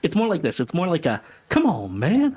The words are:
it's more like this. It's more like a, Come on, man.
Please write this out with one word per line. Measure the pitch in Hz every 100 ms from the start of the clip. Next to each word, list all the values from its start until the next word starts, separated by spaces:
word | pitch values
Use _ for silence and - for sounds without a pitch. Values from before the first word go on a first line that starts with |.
it's | 170
more | 196 226
like | 190
this. | 139 -
It's | 123
more | 170 185
like | 170 139
a, | 107 - - _
Come | - 311
on, | 139 101 95
man. | 123 233 285